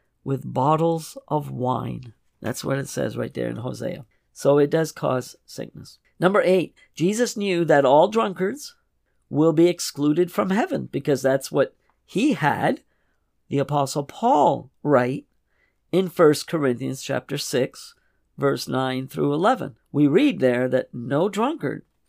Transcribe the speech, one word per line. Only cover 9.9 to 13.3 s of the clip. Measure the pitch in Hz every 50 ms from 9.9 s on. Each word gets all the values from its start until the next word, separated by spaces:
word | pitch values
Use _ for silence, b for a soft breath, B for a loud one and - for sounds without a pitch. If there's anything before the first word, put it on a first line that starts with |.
| - 139 143 147 151 165 180 170 -
from | 208 208 185
heaven, | 190 214 330 381 277 143 127 -
because | - 143 - 156 143 123
that's | 127 131 135 139 - - 151
what | 147 135 - - _ _ _ _ _ _
he | _ - 196 247 302 214
had | - 156 143 117 92 117 185 254 - _ _ _ _ _ _ _ _ _ _